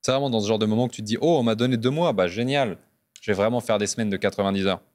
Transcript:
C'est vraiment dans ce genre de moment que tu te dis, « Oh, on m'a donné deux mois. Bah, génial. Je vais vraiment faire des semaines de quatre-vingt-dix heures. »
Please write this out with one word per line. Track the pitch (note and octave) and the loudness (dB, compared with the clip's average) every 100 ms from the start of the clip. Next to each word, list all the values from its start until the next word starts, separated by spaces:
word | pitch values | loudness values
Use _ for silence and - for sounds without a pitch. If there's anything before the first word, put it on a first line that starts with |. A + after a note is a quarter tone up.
C'est | - | 0
vraiment | C3 C#3+ | 0 0
dans | A2+ | -2
ce | G2+ | 0
genre | A2 | 0
de | |
moment | G#2+ G#2+ B2 | 2 0 0
que | |
tu | - | -4
te | A2 | -6
dis, « | A2+ | -2
Oh, | D3+ E3 | 2 2
on | |
m'a | A#2 | 2
donné | A2 B2 B2 | 2 0 0
deux | A#2 | 0
mois. | D3 E3+ | 0 0
Bah, | A2 F2+ | 2 0
génial. | F#2 A#2+ C#3+ B2+ E2+ _ _ _ - | 0 -2 0 0 -4 _ _ _ -16
Je | - | -4
vais | G2 | 0
vraiment | G#2 A#2+ | 2 0
faire | - G#2+ | 0 0
des | G#2 | 0
semaines | - A2 | -2 -2
de | F#2+ | 0
quatre-vingt-dix | G2+ - G2 G2 F#2+ | -2 0 0 0 0
heures. » | F#2 _ | -2 _